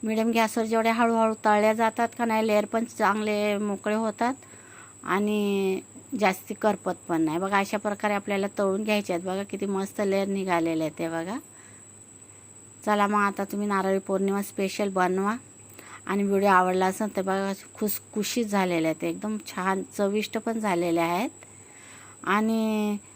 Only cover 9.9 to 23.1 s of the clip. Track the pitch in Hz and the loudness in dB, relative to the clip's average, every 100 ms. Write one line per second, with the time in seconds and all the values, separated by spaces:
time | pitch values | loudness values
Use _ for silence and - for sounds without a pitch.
9.9 | - 202 196 196 196 190 170 165 160 156 | -2 0 0 0 -2 0 0 0 -2 -4
10.9 | 151 165 165 165 240 - - - - - | -4 -6 -4 -6 -8 -12 -20 -20 -20 -20
11.9 | - - - - - - - - - - | -20 -20 -20 -20 -20 -20 -20 -20 -8 0
12.9 | 208 202 208 202 196 196 202 208 196 190 | 2 4 2 0 -2 -6 -4 -2 0 0
13.9 | 190 196 190 196 202 196 - 196 - 202 | 0 0 0 0 0 -4 -4 -4 -2 -2
14.9 | 190 180 185 202 233 - - - - - | 0 0 2 -2 -4 -10 -20 -20 -20 -20
15.9 | - - 196 202 196 202 185 185 185 185 | -18 -4 -2 2 4 6 6 6 2 0
16.9 | 190 214 202 190 190 196 190 - - 214 | 0 -4 -2 -2 -2 -2 -6 -10 -6 -4
17.9 | - - 220 196 - 220 202 185 170 160 | -4 -8 -6 -2 -2 0 0 2 2 0
18.9 | 156 170 170 208 214 - - 185 196 - | -2 -4 -4 -6 -6 -8 -4 -2 -2 -4
19.9 | - 202 208 208 226 233 226 214 175 175 | -2 0 0 -2 -6 -4 -4 0 0 0
20.9 | 165 165 175 254 - - - - - - | 0 0 0 -2 -8 -20 -20 -20 -20 -20
21.9 | - - - - 202 220 226 220 214 208 | -20 -20 -10 0 2 2 0 0 0 0
22.9 | 208 - | -4 -8